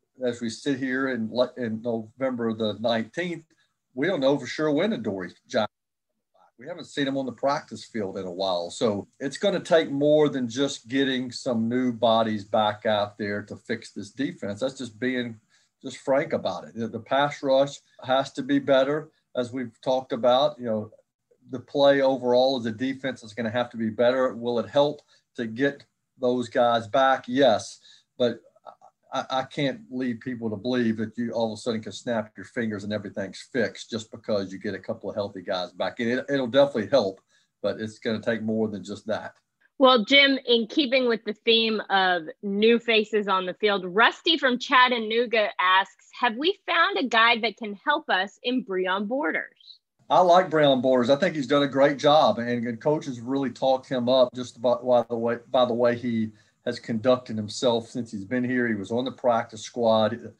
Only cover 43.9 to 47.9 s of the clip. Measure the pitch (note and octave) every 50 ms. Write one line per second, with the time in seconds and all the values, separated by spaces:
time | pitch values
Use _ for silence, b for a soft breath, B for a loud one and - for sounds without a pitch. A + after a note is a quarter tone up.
43.9 | F3 G#3 A#3 D#4 - - _ F4 E4+ C#4+ D4 C4 B3 B3 - - B3 B3+ B3+ B3+
44.9 | B3 A#3+ A3 G#3+ A3 A#3 B3 A3 A3+ A3+ G#3 G3 - - F3+ F#3 F#3 F#3+ G3 -
45.9 | _ _ _ _ - - B3 B3 G#3+ A#3+ D4+ F4+ G4+ - _ - E4+ E4+ E4 F#4+
46.9 | G4+ G4 C#4 A3+ A#3 A3+ A3+ A#3 A#3+ A3+ A3+ A3 G3+ - A3+ G#3 G3+ G3 _ D4